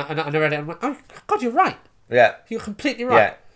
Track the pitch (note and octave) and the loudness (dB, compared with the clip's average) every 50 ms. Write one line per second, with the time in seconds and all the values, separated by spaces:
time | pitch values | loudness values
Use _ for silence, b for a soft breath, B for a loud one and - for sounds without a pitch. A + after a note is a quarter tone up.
0 | C#3+ C#3+ D#3 D3 D#3+ D3 D3 D#3 D#3 D3+ D3 D3 D3 D3+ E3+ - - C4+ C#4+ - | -6 -6 -6 -6 -4 -2 -2 0 0 0 -2 -2 -6 -8 -10 -6 -6 -6 -6 -8
1 | _ _ - - - - G4+ G#4 B3 A#3+ A3+ D#4+ F#4+ C4 - - _ _ _ _ | _ _ -20 -14 -6 -4 -4 -2 -2 -2 0 2 0 0 0 -6 _ _ _ _
2 | _ - A#2 B2 A#2 G#2+ - - _ - A3+ A3+ - G#3+ G3+ - - C#4+ B3 A3 | _ 0 4 4 4 4 4 -2 _ -12 -10 -10 -10 -10 -10 -6 -4 -6 -4 -4
3 | A#3+ B3+ B3 A3+ G#3 F#3 - - _ - _ | -2 2 4 4 4 4 0 -8 _ -20 _